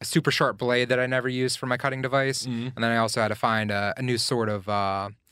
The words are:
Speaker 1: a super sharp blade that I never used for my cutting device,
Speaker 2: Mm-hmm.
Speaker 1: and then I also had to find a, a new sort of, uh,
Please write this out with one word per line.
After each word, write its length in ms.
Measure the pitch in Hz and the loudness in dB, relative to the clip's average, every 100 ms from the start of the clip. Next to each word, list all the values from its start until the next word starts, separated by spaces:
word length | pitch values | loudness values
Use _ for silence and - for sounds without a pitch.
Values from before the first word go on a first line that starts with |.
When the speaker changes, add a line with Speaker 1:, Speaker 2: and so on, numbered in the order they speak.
Speaker 1:
a 40 | |
super 280 | - 165 147 | 0 2 2
sharp 260 | - 139 101 | 2 0 2
blade 300 | 123 123 120 | 2 2 4
that 100 | 127 | 2
I 80 | 127 | 2
never 220 | 127 127 | 0 0
used 320 | 127 127 120 | 0 -2 -2
for 60 | 131 | -2
my 100 | 123 | 0
cutting 260 | 139 131 | 0 -2
device, 440 | 131 135 135 131 127 | 0 2 2 -2 -4
Speaker 2:
Mm-hmm. 240 | 117 123 | -4 -6
Speaker 1:
and 80 | 127 | -2
then 80 | 117 | 0
I 60 | 117 | 2
also 240 | 113 117 | 2 2
had 60 | 107 | 0
to 80 | 107 | 0
find 340 | 120 110 107 | 0 2 0
a, 240 | 101 101 - | 0 -2 -2
a 60 | |
new 160 | 127 117 | -2 0
sort 300 | - 123 107 | 0 0 0
of, 200 | 104 95 | -2 -2
uh, 420 | 101 98 98 101 107 _ | 0 0 -2 -4 -10 _